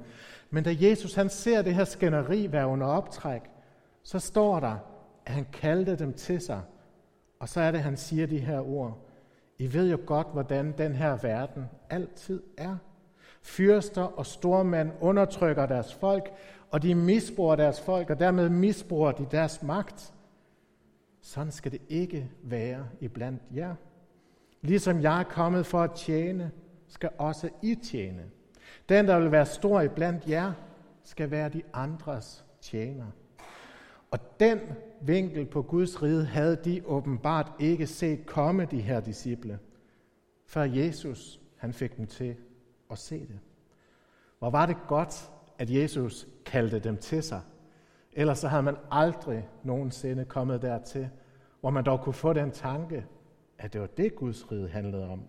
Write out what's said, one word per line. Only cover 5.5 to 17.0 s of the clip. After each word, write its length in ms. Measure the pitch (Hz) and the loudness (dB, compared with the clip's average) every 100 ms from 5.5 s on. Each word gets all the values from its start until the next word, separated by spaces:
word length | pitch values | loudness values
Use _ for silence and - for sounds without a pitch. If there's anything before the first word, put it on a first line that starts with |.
kaldte 440 | - 156 175 185 165 | -4 0 2 2 0
dem 160 | 147 | -4
til 280 | 127 - 180 | -6 -4 -4
sig. 220 | - 101 90 - _ _ _ _ _ - | -4 -8 -8 -18 _ _ _ _ _ -14
Og 100 | 120 | -6
så 120 | 170 | 0
er 100 | 160 | 2
det, 100 | 165 | 2
han 160 | 143 135 | -2 -4
siger 300 | - 160 160 | -2 -2 0
de 120 | 156 | 0
her 220 | 131 139 | -2 -2
ord: 380 | 131 139 120 110 - - _ _ _ - | -2 -4 -4 -8 -18 -20 _ _ _ -6
"I 140 | 127 | -2
ved 180 | 151 180 | 2 2
jo 80 | 160 - | 2 2
godt, 200 | 151 156 | 0 0
hvordan 420 | 147 135 139 147 147 | -4 -2 0 -2 -2
den 140 | 156 | -2
her 240 | 135 156 120 | 0 0 0
verden 480 | 120 110 143 143 127 - - | -2 -2 -4 -8 -12 -14 -8
altid 520 | 175 - - - 190 - - | -6 -6 -12 -8 -8 -8 -10
er. 200 | 175 185 - - _ _ - - | -8 -8 -12 -20 _ _ -20 -20
Fyrster 600 | - - 196 208 202 185 | -12 4 8 8 4 -2
og 240 | 180 - 131 | -2 -4 -8
stormænd 640 | - 180 185 185 165 156 - | -2 2 4 4 2 0 0
undertrykker 680 | 170 202 190 - 165 147 135 | 2 4 4 4 2 4 2
deres 280 | 127 110 | 0 -2
folk, 380 | - 190 196 190 - - - - | -2 0 2 -2 -14 -20 -20 -4
og 120 | 156 | 0
de 120 | 175 | 4
misbruger 640 | 175 | 4